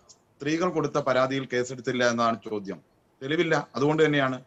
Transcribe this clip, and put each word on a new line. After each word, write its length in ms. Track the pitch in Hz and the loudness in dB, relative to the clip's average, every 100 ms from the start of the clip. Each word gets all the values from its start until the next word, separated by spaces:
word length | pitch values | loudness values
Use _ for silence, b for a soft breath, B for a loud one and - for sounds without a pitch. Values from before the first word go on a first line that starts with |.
| _ | _
സ്ത്രീകൾ 600 | - _ _ 143 165 180 | -20 _ _ -4 -2 0
കൊടുത്ത 280 | 156 143 151 | 0 -2 -2
പരാതിയിൽ 500 | 139 127 131 135 120 | 0 2 2 0 -2
കേസെടുത്തില്ല 560 | 123 123 131 117 123 120 | -2 -2 -4 -4 0 2
എന്നാണ് 300 | 117 117 113 113 | 2 0 0 -6
ചോദ്യം. 320 | 107 95 92 _ _ _ _ | -8 -6 -12 _ _ _ _
തെളിവില്ല, 440 | 135 165 165 151 - - | -4 0 2 0 -2 0
അതുകൊണ്ട് 300 | 143 156 151 | 0 4 4
തന്നെയാണ്. 380 | 147 131 127 | 4 0 -2